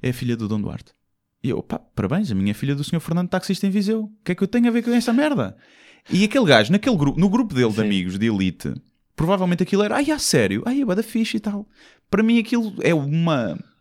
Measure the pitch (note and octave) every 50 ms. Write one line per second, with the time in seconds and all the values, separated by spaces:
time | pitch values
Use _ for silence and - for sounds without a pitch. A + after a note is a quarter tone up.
0 | - B2 B2+ - - B2 A#2+ A2+ A2+ G2+ A2 G#2+ G2+ F#2+ - - - _ _ _
1 | _ _ _ _ _ _ _ _ _ C3+ - - - _ - - - _ _ -
2 | G2+ F#2+ C3 F#3 G#3+ F3 G#2+ F#2+ F#2+ G2+ G#2 - - C#3 C#3+ C#3 C#3+ - - E3
3 | - - E3 E3+ F3+ F3+ - F#3 - - G3 - - G3 F#3 G#3+ G3+ G3 A3 A3
4 | A3 G#3 - _ _ - F3+ - G3 F#3+ - A#3+ A#3 A#3+ A3+ A#3+ A#3 A#3+ A#3+ A#3+
5 | A#3 - A3+ A#3+ D4 D4+ D4 G3+ A#2+ F#2+ - _ _ _ _ _ - - - _
6 | _ - - F3 G3+ G#3+ - C#4 B3+ E3 C#3 A2 G#2+ G#2+ E3 G#3 - C#4 B3 E3+
7 | C#3+ C#3+ C3+ D3+ E3+ G3+ F#3 B3 C4 G#3+ F3+ B2+ B2 A2+ G#2 G#2 A2 G#2 G2+ F#2+
8 | F2+ F#2 F2+ G2 G#2 A2+ A2 G2 F#2+ F#2 E2+ - - D2+ B1+ - - _ _ _
9 | _ _ _ - D3+ E3 G3 F#3+ F#3 F3+ F3 E3+ F#3 F3+ - G3 G#3 G#3 - -
10 | C#4+ C#4 D#4 C#4+ - - - D3 A2 F#2+ F#2+ G#2+ - A#3 B3+ C#4 C#4 A3+ F3+ F#3+
11 | F#3+ - - A3+ A3+ A3 - A3 - G#3+ G#3 G3+ G3+ _ _ _ - - - _
12 | _ _ - F#3+ A3 A3 A#3 A#3 A3 A3+ - A#3+ A3+ G#3+ - - - C#3+ E3+ D#3+
13 | C#3 C#3+ D3 E3 E3 E3 D#3+ C3+ A#2 F#2 D#2+ - - _ _ _